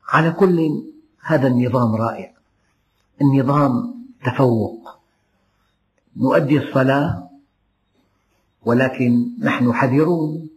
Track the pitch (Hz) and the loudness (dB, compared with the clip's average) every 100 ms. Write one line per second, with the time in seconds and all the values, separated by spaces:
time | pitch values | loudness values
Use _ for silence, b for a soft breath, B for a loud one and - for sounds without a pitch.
0 | - 143 165 165 190 170 160 - - - | -2 0 0 2 2 2 0 -4 -10 -20
1 | _ _ - 156 131 123 123 127 120 110 | _ _ -2 0 2 2 0 0 0 0
2 | 113 - - _ _ _ _ _ _ _ | -4 -6 -14 _ _ _ _ _ _ _
3 | _ _ 139 135 131 143 139 120 - - | _ _ 2 2 2 2 2 0 -4 -12
4 | - - 123 - 127 113 104 - - - | -18 -8 -6 0 2 2 -2 -8 -20 -20
5 | _ _ _ _ _ _ _ _ _ _ | _ _ _ _ _ _ _ _ _ _
6 | _ - - 170 143 143 - 135 131 135 | _ -4 0 2 2 0 0 0 2 2
7 | 160 - - - _ _ _ _ _ _ | -2 -6 -10 -20 _ _ _ _ _ _
8 | _ _ _ _ _ _ 110 120 131 - | _ _ _ _ _ _ -2 0 0 0
9 | 123 120 120 - 139 139 123 117 135 135 | 2 2 0 -4 -4 0 0 2 2 2
10 | 160 170 151 - - | 2 0 -4 -8 -12